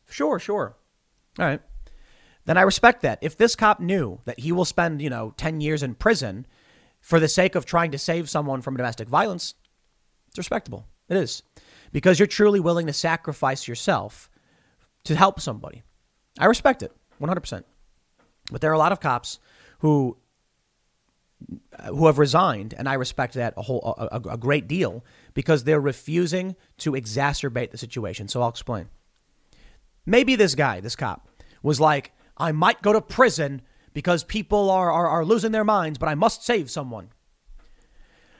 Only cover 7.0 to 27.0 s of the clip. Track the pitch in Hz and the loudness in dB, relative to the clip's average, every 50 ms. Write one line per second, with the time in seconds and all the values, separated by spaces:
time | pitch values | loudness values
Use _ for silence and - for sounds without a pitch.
7 | _ - 165 165 160 151 - 185 180 185 - 175 - - - 170 170 160 139 139 | _ 2 2 2 4 4 2 2 2 2 2 -2 -4 0 0 0 0 0 -4 -6
8 | - - 165 170 165 143 - 156 147 139 135 131 123 131 131 123 123 120 113 - | -4 -4 -4 -4 -4 -4 -4 -4 -4 -2 -4 -6 -6 -6 -6 -4 -4 -6 -6 -8
9 | 110 113 127 151 - 208 180 175 - - - _ _ _ _ _ _ _ _ _ | -8 -2 0 0 0 0 -2 -6 -8 -10 -12 _ _ _ _ _ _ _ _ _
10 | _ _ _ _ _ _ - - 175 - - 208 - - - - - - _ _ | _ _ _ _ _ _ -14 -12 -8 -6 -6 -6 -6 -8 -14 -14 -16 -18 _ _
11 | _ - 180 196 151 - - - _ _ _ - _ _ - - - _ - 147 | _ -2 -2 -2 -2 -2 -6 -12 _ _ _ -20 _ _ -20 -20 -20 _ -6 0
12 | - 185 180 151 208 202 - - 208 208 202 196 170 175 170 175 165 156 139 - | 4 4 6 6 6 2 4 4 4 6 6 4 2 2 0 0 0 -2 -4 -2
13 | - 165 165 165 - - 143 - - 135 135 - - - 117 - - 202 175 107 | -2 -2 -2 -2 -4 -8 -6 -2 0 0 0 -2 -6 -10 -10 -6 -2 0 0 0
14 | 98 107 - - - _ _ _ _ _ _ _ _ _ _ _ _ _ _ _ | 0 -6 -12 -18 -20 _ _ _ _ _ _ _ _ _ _ _ _ _ _ _
15 | - - 151 160 190 196 190 - - - 110 107 - - - 117 - _ _ _ | -4 -2 4 4 4 4 4 0 -8 -8 -8 -8 -10 -16 -16 -18 -20 _ _ _
16 | _ _ _ _ _ _ _ - 151 202 240 - - 277 254 - - - _ _ | _ _ _ _ _ _ _ 2 4 4 4 6 4 2 2 2 -4 -14 _ _
17 | _ _ _ - 143 160 185 175 - - - 92 - _ _ _ _ _ _ _ | _ _ _ -8 -4 -4 -4 -4 -6 -10 -12 -12 -14 _ _ _ _ _ _ _
18 | _ _ _ _ _ _ _ _ _ - 123 123 151 156 160 156 156 170 196 175 | _ _ _ _ _ _ _ _ _ -12 -8 -2 0 0 2 4 4 2 2 0
19 | - 147 123 123 - - - - _ _ _ _ - - _ - - 151 151 143 | 0 -2 -2 -2 -4 -8 -14 -14 _ _ _ _ -20 -20 _ -2 2 2 4 4
20 | 135 123 113 _ _ _ _ _ _ _ _ _ _ _ _ _ _ _ _ _ | 2 0 -4 _ _ _ _ _ _ _ _ _ _ _ _ _ _ _ _ _
21 | _ _ _ _ _ _ _ _ - - - - _ _ - - - - - 139 | _ _ _ _ _ _ _ _ -18 -16 -16 -16 _ _ -20 -18 -14 -10 -2 4
22 | 165 160 143 143 147 135 127 165 190 175 120 101 98 110 - - 127 139 135 131 | 6 6 6 6 4 4 4 4 4 2 0 -2 -6 -10 -10 -8 -4 -4 -2 -4
23 | 127 - - - 127 120 - 127 120 113 - - 107 131 127 120 - 113 - - | -4 -6 -4 -6 -6 -6 -4 -4 -6 -4 -6 -8 -8 -6 -6 -4 -4 -6 -6 -6
24 | 113 92 - 123 110 82 - 117 113 131 143 147 95 110 151 190 160 101 87 120 | -6 -8 -8 -8 -8 -8 -10 -6 -2 0 0 0 0 -4 -4 -2 -2 -4 -4 -8
25 | - _ _ _ _ _ - 143 - - 156 143 117 151 156 151 139 139 123 - | -16 _ _ _ _ _ -8 -6 0 2 2 2 4 2 2 2 2 0 -4 -4
26 | - - 156 175 180 156 170 185 185 190 180 _ _ _ _ - - 156 135 135 | -8 -4 -2 0 0 0 -2 -4 -4 -6 -8 _ _ _ _ -8 -4 -4 -4 -4